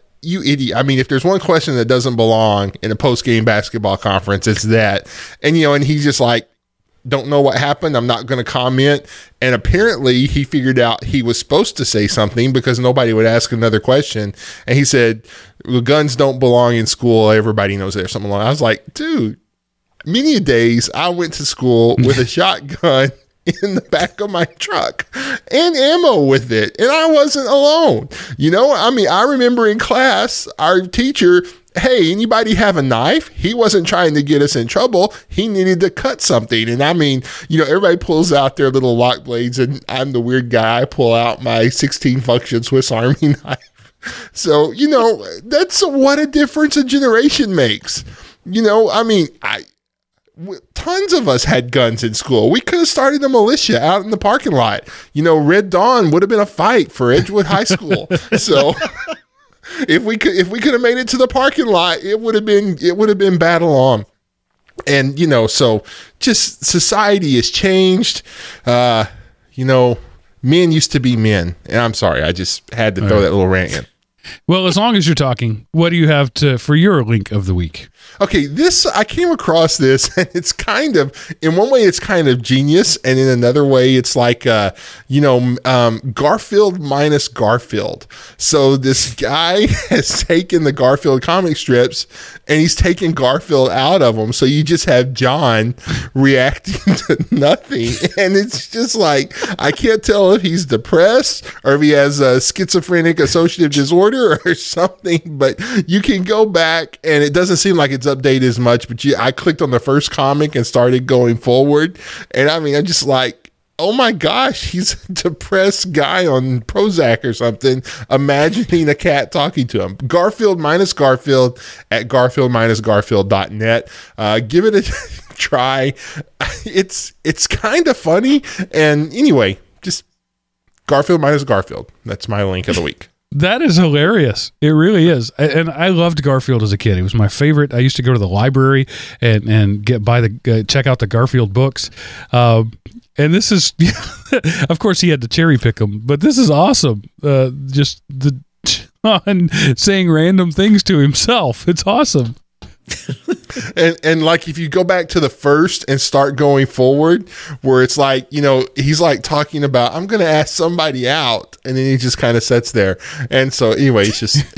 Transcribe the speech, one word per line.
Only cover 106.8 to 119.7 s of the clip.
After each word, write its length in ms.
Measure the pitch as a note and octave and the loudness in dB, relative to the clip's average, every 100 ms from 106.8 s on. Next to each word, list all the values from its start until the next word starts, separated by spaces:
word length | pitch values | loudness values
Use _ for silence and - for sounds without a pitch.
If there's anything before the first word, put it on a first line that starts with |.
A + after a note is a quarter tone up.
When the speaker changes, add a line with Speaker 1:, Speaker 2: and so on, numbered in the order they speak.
| D3+ - | -4 -8
Speaker 1:
and 180 | D#3+ D3+ | -2 2
it 100 | D3 | 2
doesn't 240 | D#3 F3+ F3 | 2 0 0
seem 180 | G3 F3 | 0 2
like 120 | C#3+ | 0
gets 160 | C3+ C#3 | 0 -2
updated 360 | C3+ C3+ C3 | 0 2 2
as 160 | B2+ A2+ | 2 0
much, 300 | A#2+ A#2+ - | 2 0 -2
but 160 | A#2 | -6
you, 100 | C#3 - | -2 0
I 140 | B2 | 0
clicked 280 | C3+ F3+ - | -2 -2 -2
on 100 | C#3+ | 0
the 100 | A#2+ | 0
first 300 | - C#3 - | 0 0 0
comic 440 | - C3+ C#3+ D3+ | -2 0 0 -2
and 120 | C#3 A2+ | -2 -2
started 400 | B2 B2 B2+ B2 | 0 2 2 2
going 300 | B2+ A#2+ A#2 | 2 2 0
forward. 640 | - B2 C#3+ D3 D#3+ F3+ - - - | 0 2 4 2 0 -6 -18 -18 -8
And 180 | - C#3+ | -2 0
I 100 | E3 | 0
mean, 140 | D3 | -2
I'm 120 | C#3+ D3 | -2 0
just 160 | D#3+ | -2
like, 500 | B2+ C3 B2+ - - _ _ - | 0 0 -2 -6 -20 _ _ -6
"Oh 140 | F3 | -2
my 200 | A#3+ A#3+ | 0 0
gosh, 580 | G3 D#3+ A#3+ C4 - - | 0 -2 -2 -2 -4 -8
he's 340 | F3+ - - - | -6 -6 -6 -10
a 40 | |
depressed 800 | F#3 F#3 D3+ - F#3+ G3 G3 F#3 | -6 -6 -6 -4 0 0 -2 -4
guy 340 | D3+ C#3+ F#3 F3 | -2 0 0 0
on 340 | C3 C3 B2 | 0 0 -4
Prozac 640 | A2+ G3+ G#3+ E3+ B2+ A2+ | -4 -2 0 2 2 2
or 80 | C3 | -2
something, 480 | A2 A#2+ G#2+ C3+ C3 - - A#2 | -2 -4 -2 0 -2 -4 -14 -4
imagining 800 | C3+ C#3+ C#3+ D#3 G3+ A3+ E3+ D3+ | -2 0 2 0 0 -2 0 0
a 60 | |
cat 380 | C#3+ F3 C#3+ - | 0 0 0 -2
talking 340 | - D3 - | -2 -2 -2
to 140 | B2 | -4